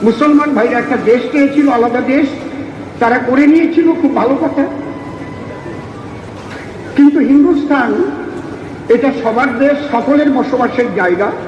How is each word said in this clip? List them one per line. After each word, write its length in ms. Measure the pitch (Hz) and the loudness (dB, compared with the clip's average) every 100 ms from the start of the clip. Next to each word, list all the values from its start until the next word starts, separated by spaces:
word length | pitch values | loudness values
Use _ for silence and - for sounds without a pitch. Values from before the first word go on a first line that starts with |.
| 220 | 2
মুসলমান 420 | 226 294 294 294 247 | 2 4 4 4 2
ভাইরা 200 | 233 240 | 2 0
একটা 140 | 233 240 185 | 0 -2 2
দেশ 120 | 240 247 | 2 2
চেয়েছিল, 340 | 294 277 294 285 240 | 2 2 4 2 4
আলাদা 240 | 240 240 240 | 2 0 0
দেশ, 140 | 269 302 - - - - - - - | 0 0 -4 -10 -10 -12 -12 -14 -2
তারা 160 | 233 247 247 | 0 2 0
করে 160 | 262 294 | 4 6
নিয়েছিল, 340 | 320 339 - 330 - | 6 4 2 2 2
খুব 100 | 277 226 | 0 0
ভালো 140 | 226 277 | 0 0
কথা। 200 | 294 - - - - - - - - - - - - - - - - - - - - - - - - - | -2 -2 -4 -4 -10 -12 -12 -12 -12 -12 -14 -12 -12 -12 -14 -14 -14 -14 -14 -14 -14 -14 -14 -14 -8 4
কিন্তু 240 | 285 294 233 | 4 6 4
হিন্দুস্তান 600 | 277 320 285 294 285 233 214 381 - - - - - - - - 240 | 4 4 2 2 0 0 0 -2 -4 -10 -10 -12 -12 -14 -14 0 2
এটা 140 | 269 - | 2 0
সবার 280 | 226 220 269 240 | -2 0 0 0
দেশ, 120 | 277 285 - | 0 0 -2
সকলের 360 | 233 233 294 294 262 | -4 2 2 2 0
বসবাসের 520 | - 247 240 - 240 196 | 0 0 -2 0 -2 0
জায়গা। 300 | 185 175 202 - | 0 0 -2 -4